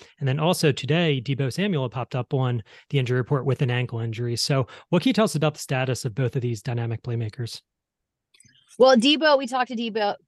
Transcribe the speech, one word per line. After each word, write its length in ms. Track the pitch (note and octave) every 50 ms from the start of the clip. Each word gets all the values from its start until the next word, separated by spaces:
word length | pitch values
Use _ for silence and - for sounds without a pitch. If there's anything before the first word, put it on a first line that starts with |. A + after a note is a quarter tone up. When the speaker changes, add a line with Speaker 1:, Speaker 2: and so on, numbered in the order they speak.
| - - _ _
Speaker 1:
and 80 | C#3
then 140 | C3 C3 D3
also 320 | D3+ F3 F3 - - D3+
today, 480 | B2 - - B2 D3+ E3+ F3 D#3+ C#3+ C3
Deebo 320 | G#2+ C#3 C3+ B2 C#3 B2+
Samuel 380 | - - F#3+ G#3+ F3+ C#3+ C3 A#2+
popped 260 | - C3 A#2 - -
up 160 | C3 A#2+ -
on 300 | D3 C3 C3 B2 B2 A#2+ - - - - _ -
the 100 | D3+ C#3
injury 200 | B2+ A#2 B2 B2+
report 260 | A#2+ - D3 C3+ B2
with 160 | C3+ B2 -
an 100 | D3 B2
ankle 280 | B2 B2 B2+ - B2 A2+
injury. 380 | A2+ A2+ A2 A2+ A#2+ A#2+ A#2+
So 300 | A2 - - C#3+ C3+ B2+ - - - - _
what 140 | E3+ F3+
can 80 | - C4
you 40 | B3+
tell 100 | - A3
us 80 | F3 -
about 180 | D3+ D#3 D3+
the 80 | D3+ -
status 460 | - - C#3+ B2+ C3 C3 B2 - -
of 80 | B2 G2+
both 220 | - C3+ A#2+ -
of 40 | C#3
these 220 | A#2 B2 A#2 G#2
dynamic 400 | - B2+ A#2+ A#2 A#2 A2+ A2+ G#2+
playmakers? 580 | - B2+ A#2+ A#2 A2+ G#2+ - - A#2 A2+ - - - _ _ _ _ _ _ _ _ _ _ _ _ _ _ _ _ _ _ _ _ _ - -
Speaker 2:
Well, 180 | A#3+ C4 C4
Deebo, 400 | A#3 G#3+ C#4+ D4+ C4 D#4 D4+ C#4+
we 100 | C4+ C#4
talked 220 | A3+ B3+ B3+ B3 A#3+
to 80 | B3+
Deebo, 400 | A3+ A#3 A3+ G3 A3 G#3 G3+ G#3 - _